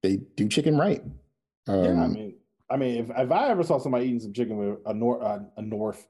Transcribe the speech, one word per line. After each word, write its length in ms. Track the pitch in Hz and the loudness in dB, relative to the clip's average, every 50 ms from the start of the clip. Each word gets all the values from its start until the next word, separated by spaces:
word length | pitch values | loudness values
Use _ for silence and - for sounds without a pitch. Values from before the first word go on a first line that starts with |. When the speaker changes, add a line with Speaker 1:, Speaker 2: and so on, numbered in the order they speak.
| - | 2
Speaker 1:
they 140 | 95 98 98 - - _ | 0 0 0 -2 -8 _
do 120 | - 101 107 | -2 -2 0
chicken 300 | - - 143 160 151 151 | 2 2 2 4 4 4
right. 260 | 156 208 185 - - - - - _ _ _ _ _ _ _ _ _ - | 4 2 2 0 -4 -12 -16 -16 _ _ _ _ _ _ _ _ _ 0
Speaker 2:
Yeah, 60 | 98 | 2
I 300 | 95 90 90 90 85 85 | 4 4 4 4 4 2
Speaker 1:
Um, 80 | 82 - | 2 0
Speaker 2:
mean, 220 | - - - - - _ _ _ _ _ _ | -2 -6 -10 -12 -16 _ _ _ _ _ _
I 80 | 131 139 | -2 0
mean, 200 | 135 127 120 117 117 | 0 0 0 -2 -4
if, 60 | 110 | -4
if 220 | 123 123 131 127 | -2 -2 0 2
I 180 | 156 190 254 285 | 2 2 4 2
ever 140 | 233 185 170 | 2 2 2
saw 140 | 160 165 139 | 2 2 0
somebody 280 | - 147 131 123 123 | 2 0 0 0 0
eating 140 | 131 120 120 | 0 -2 -2
some 140 | 110 107 101 | -4 -6 -4
chicken 240 | 117 120 107 107 104 | -4 -4 -2 -2 -2
with 220 | 101 101 104 - - | -2 -2 -4 -4 -6
a 80 | 104 107 | -6 -4
nor-, 280 | 107 117 120 123 - | 0 0 0 0 0
a, 240 | 117 107 104 101 101 101 _ - | 0 -2 -2 -4 -6 -12 _ -12
a 40 | |
north 460 | 107 110 110 104 110 110 101 - - _ | -10 -8 -6 -4 -4 -4 -4 -6 -14 _